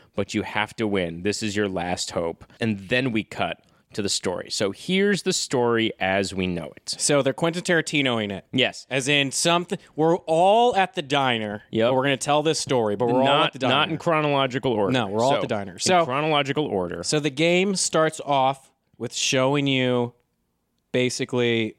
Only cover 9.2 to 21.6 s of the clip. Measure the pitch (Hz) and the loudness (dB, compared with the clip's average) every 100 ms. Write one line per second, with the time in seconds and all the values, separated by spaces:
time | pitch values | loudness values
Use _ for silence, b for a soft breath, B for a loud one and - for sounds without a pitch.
9.2 | 139 - 170 170 175 185 B - 160 175 | 0 0 0 0 -2 -8 B 0 2 2
10.2 | - 160 185 220 240 196 185 - 139 143 | 0 2 4 6 4 2 0 -4 -2 0
11.2 | 135 113 107 104 - 110 113 131 139 135 | 2 0 -2 -6 -4 0 2 2 2 0
12.2 | - 147 151 151 - 131 107 101 120 127 | 2 2 2 -2 0 0 0 0 2 2
13.2 | 135 143 165 131 123 135 151 160 170 156 | 4 4 2 -2 0 0 0 -2 0 0
14.2 | 151 143 135 127 135 107 98 127 104 107 | 2 2 0 -2 0 0 2 0 0 0
15.2 | 127 117 104 107 98 87 - 180 156 135 | 2 2 0 -4 -6 -4 2 2 2 0
16.2 | 156 147 139 143 139 98 90 85 - 151 | 0 0 0 -2 -2 -2 -2 -6 -2 -2
17.2 | 147 131 165 180 196 185 - 165 156 - | -2 0 2 2 0 -2 0 2 2 -2
18.2 | 143 139 131 139 _ _ _ - 117 - | 0 2 2 0 _ _ _ -12 -10 -4
19.2 | - 135 131 143 139 135 127 123 120 - | 0 2 2 2 2 2 2 0 -2 -8
20.2 | _ _ _ _ _ _ _ 127 127 - | _ _ _ _ _ _ _ 0 0 -2
21.2 | 131 123 120 113 | -2 0 2 2